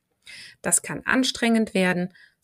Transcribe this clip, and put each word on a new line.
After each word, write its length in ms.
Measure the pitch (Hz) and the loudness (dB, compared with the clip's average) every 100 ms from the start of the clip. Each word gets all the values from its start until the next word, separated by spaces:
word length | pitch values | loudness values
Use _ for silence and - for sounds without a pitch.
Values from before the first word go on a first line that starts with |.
| _ _ - - - - | _ _ -20 -20 -20 -10
Das 200 | 190 175 | -2 0
kann 220 | - 147 - | -2 -6 0
anstrengend 680 | 254 254 - 233 226 214 | 2 0 0 2 2 2
werden, 400 | 190 185 180 180 - - _ | 2 2 0 -4 -8 -20 _